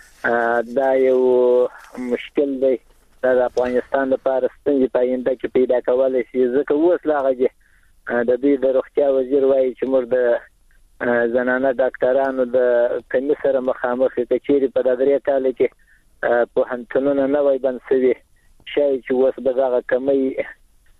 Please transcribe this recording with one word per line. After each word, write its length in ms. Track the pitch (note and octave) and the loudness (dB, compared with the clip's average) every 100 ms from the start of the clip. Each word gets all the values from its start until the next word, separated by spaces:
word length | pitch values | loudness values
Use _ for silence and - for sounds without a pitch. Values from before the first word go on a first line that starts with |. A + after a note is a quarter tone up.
| - _ A#2+ | -20 _ -4
اه، 360 | A#2 A#2 A#2+ | -2 0 -2
دا 320 | A#2 A#2+ C3+ | -2 -2 0
یو 260 | C3 C3 B2+ B2+ B2 B2 B2 B2 - - - | 2 2 2 2 4 4 2 0 -4 -20 -12
مشکل 640 | B2+ A#2+ - - C#3+ C3+ | -6 -6 -6 -4 -2 0
دی. 180 | C3 B2+ _ _ _ _ | 0 -2 _ _ _ _
دا 100 | B2+ | 0
د 40 | B2+ | 2
افغانستان 720 | B2 - B2 B2 - C#3 C3+ | 0 -2 -2 -2 -2 -2 -2
لپاره 380 | C3 - C3 B2+ | -2 -2 -2 -2
ستونزې 400 | - - C#3+ C3 | -4 -2 0 0
په 60 | C3 | 0
آینده 320 | B2 B2+ B2+ | -2 -2 -4
کې 160 | C3 B2 | -4 -4
پیدا 260 | C3 B2+ B2 | 0 0 0
کولی 440 | - B2+ C3+ C3 A#2 | 0 0 0 -2 -4
شي. 160 | B2+ B2+ | -2 0
ځکه 240 | B2+ C#3+ | 0 -2
اوس 280 | D3 E3 F3 D3+ | 0 2 0 0
لا 140 | D3 | -2
هغه 120 | C3+ | 0
دي، 160 | B2+ B2+ | 0 -2
اه، 760 | _ _ _ _ _ - A#2+ | _ _ _ _ _ -6 -4
د 180 | A#2+ B2 | 0 0
دوی 160 | C#3 C#3+ | 2 0
د 80 | B2+ | 2
روغتیا 440 | C3 - - C#3+ | 0 -2 0 0
وزیر 340 | C3+ B2+ C#3 C3+ | 0 0 0 2
وایي 280 | C3+ C3 | 2 0
چې 120 | A#2 C3 | -2 -2
موږ 180 | C3 A#2+ | -2 0
د، 100 | B2+ | 0
اه، 1120 | B2 A#2 - _ _ _ _ - B2 A#2+ A#2 | 0 0 -4 _ _ _ _ -8 -4 0 0
زنانه 440 | A#2+ B2 B2+ C3+ | 0 0 -2 0
ډاکټرانو 720 | B2 B2+ - B2+ C3+ C3+ C3 B2+ | 0 0 0 0 0 0 -2 -2
د 120 | B2+ B2 A#2+ A#2+ - - | 2 2 2 0 -2 -4
کمي 240 | B2+ C#3 D3 | -4 -2 -2
سره 160 | C#3 C3+ | 0 -2
مخامخ 580 | B2+ B2 B2+ B2 C3 - | -2 -4 -4 0 -2 -2
یو. 80 | A#2+ | -2
که 120 | B2+ | -2
چیرې 340 | - C#3+ C3 | 0 0 0
په 80 | B2+ | 0
دا 140 | B2 B2 | 0 0
درې 240 | C3+ C#3 - | 2 0 0
کاله 260 | C#3 C3 | 0 0
کې، 160 | B2 B2+ _ _ _ _ - | 0 -2 _ _ _ _ -8
اه، 220 | A#2+ A#2+ A#2 - | -2 0 0 -2
پوهنتونونه 720 | B2+ B2 A#2 C3 C#3 C#3 C3+ | -2 -4 -6 -2 0 0 0
نه 120 | C#3+ | 0
وای 180 | C#3+ C3+ | 0 0
بند 220 | C3 B2+ - | -2 -4 -2
سوي، 240 | C3+ B2+ A#2+ _ _ _ _ - | 0 2 0 _ _ _ _ -8
ښایي 240 | - C#3+ C3+ | -2 0 0
چې 120 | - | -2
اوس 220 | B2+ C3 B2 | 0 0 0
به 120 | B2 | -2
دغه 300 | B2 C3 B2 - | 0 0 0 0
کمۍ، 520 | B2+ C3+ C#3 C3 C3+ - - _ _ _ _ | -2 0 0 0 -4 -10 -12 _ _ _ _